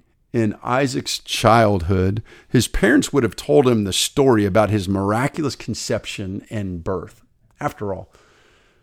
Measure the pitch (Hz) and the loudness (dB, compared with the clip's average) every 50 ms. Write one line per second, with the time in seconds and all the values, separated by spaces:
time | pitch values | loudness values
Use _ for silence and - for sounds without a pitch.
0 | _ _ _ _ _ _ - 120 113 107 - - - 120 123 131 139 131 127 139 | _ _ _ _ _ _ -4 -2 -2 -2 -2 -4 -6 -4 -2 0 0 -2 -2 -4
1 | 123 - - - - - - - - 113 110 117 113 107 104 95 80 82 101 92 | -6 -6 -8 -10 -8 -8 -6 0 4 4 6 6 6 4 2 0 0 0 0 0
2 | 92 95 101 110 - - - - _ _ - 127 - - - - - 208 269 294 | 0 0 -2 -4 -6 -10 -18 -20 _ _ 0 0 2 0 0 0 2 4 4 2
3 | - - - 139 117 107 - - - - 147 147 135 127 123 110 104 92 90 - | 2 2 0 0 0 0 -2 -6 -2 2 4 4 6 6 4 2 0 -2 -2 -2
4 | - - - - 139 135 123 107 101 98 92 110 107 98 107 107 92 92 98 95 | -2 -2 0 2 4 4 4 4 2 2 2 2 2 2 2 -2 -2 -2 -2 -2
5 | 98 98 104 113 131 147 - - 156 135 - - - - 110 - - - 120 104 | 0 0 0 0 -2 -4 -4 -4 -4 -6 -6 -8 -8 -10 -10 -8 -6 -6 -6 -6
6 | - - - - 104 92 95 104 - - - 107 101 95 90 85 82 - 95 87 | -6 -8 -10 -10 -10 -10 -10 -10 -12 -10 -8 -8 -6 -6 -8 -8 -6 -6 -6 -6
7 | 87 104 - _ _ _ _ _ _ _ _ _ - 147 - - 110 101 95 87 | -8 -10 -16 _ _ _ _ _ _ _ _ _ -8 -8 -6 -6 -8 -8 -8 -10
8 | 82 - _ _ _ _ _ _ _ _ _ _ _ _ _ _ | -12 -16 _ _ _ _ _ _ _ _ _ _ _ _ _ _